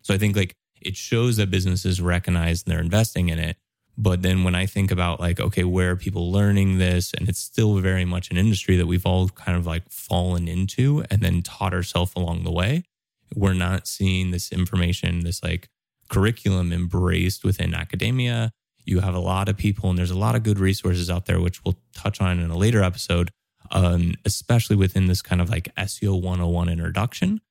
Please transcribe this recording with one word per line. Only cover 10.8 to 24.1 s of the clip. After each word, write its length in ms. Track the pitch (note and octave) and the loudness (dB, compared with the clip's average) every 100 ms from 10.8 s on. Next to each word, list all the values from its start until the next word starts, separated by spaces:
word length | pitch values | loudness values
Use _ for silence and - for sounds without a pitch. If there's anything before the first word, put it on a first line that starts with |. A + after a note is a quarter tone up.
| C3 D3 - | 2 2 0
and 100 | G#2 | 0
then 200 | F2+ F2 | 2 0
taught 320 | F2 - F#2+ | -2 -4 -2
ourselves 400 | F#2 F2 E2+ F2+ - | -2 -2 -2 -2 -2
along 300 | E2+ E2+ E2+ | -4 -2 -2
the 60 | |
way. 320 | E2 G2 D#3 - _ _ _ _ - | -2 0 -2 -6 _ _ _ _ -2
We're 180 | G2 | 0
not 340 | F#2 F2 F#2+ - | 0 0 -2 -4
seeing 440 | - F#2+ F#2 F#2 | -2 0 0 0
this 220 | F2+ - | -4 -4
information, 680 | F2+ F2+ F#2 F2 F#2+ F2 F2 | -4 -2 0 0 0 -2 -2
this, 220 | E2+ - | -4 -4
like, 240 | E2+ E2+ - _ _ _ _ | -4 -6 -8 _ _ _ _
curriculum 600 | - G#2 A#2 G2+ F#2 F2 | 2 2 0 0 0 0
embraced 720 | F2 F2 F#2 F2 F2 F#2 - | -2 -2 0 0 2 0 0
within 300 | G2 G2 F2 | -2 0 -2
academia. 760 | E2 E2 F#2 G2+ B2+ B2 A#2 A2+ _ _ _ - | -4 -6 -4 -2 0 -2 -2 -4 _ _ _ -2
You 160 | F2+ | 0
have 140 | F#2 F2+ | 0 -2
a 40 | |
lot 300 | F2+ F#2+ G2+ | -2 -2 -2
of 80 | G2 | 0
people, 320 | G#2 G2 F#2+ | -2 0 -2
and 100 | F2+ | 0
there's 120 | F2+ | 0
a 60 | F#2 | 0
lot 180 | A2 A#2 | 0 0
of 80 | |
good 160 | A2 G2+ | 0 2
resources 500 | F#2+ - F#2+ F2+ F2 | 2 0 0 0 0
out 160 | F2+ - | -4 0
there, 160 | F2 | 0
which 240 | F2+ - - | 0 -2 -4
we'll 120 | F#2 _ | -6 _
touch 280 | - G2 - | -6 -6 -2
on 180 | F#2 F2 | 0 0
in 100 | E2+ | -2
a 80 | E2+ | 2
later 240 | G#2+ A2 | 2 4
episode, 480 | F#2 F2+ - F2 F2 _ _ _ - | 2 0 -2 0 0 _ _ _ -4
um, 420 | F#2+ F2 F2 E2+ | 2 4 4 2